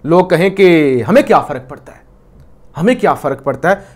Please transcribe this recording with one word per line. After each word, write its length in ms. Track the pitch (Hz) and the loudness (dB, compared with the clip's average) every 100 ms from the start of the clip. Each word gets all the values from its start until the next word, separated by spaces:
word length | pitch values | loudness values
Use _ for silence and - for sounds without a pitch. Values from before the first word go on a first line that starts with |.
| 143 | 0
लोग 240 | 175 180 | 0 2
कहें 240 | 165 190 | 0 0
कि 460 | 190 185 165 147 123 | 2 4 4 2 0
"हमें 240 | 110 247 | 0 0
क्या 140 | 247 170 | 2 0
फ़र्क 280 | - 131 131 | -2 -8 -14
पड़ता 220 | 135 - | -20 -20
है, 100 | - _ _ _ - - - - - | -20 _ _ _ -20 -20 -20 -18 -4
हमें 220 | 202 247 | -2 0
क्या 160 | 180 | -2
फ़र्क 240 | 135 139 131 | -2 -4 -6
पड़ता 300 | 139 131 170 | -6 -4 -2
है", 160 | 196 - | -4 -6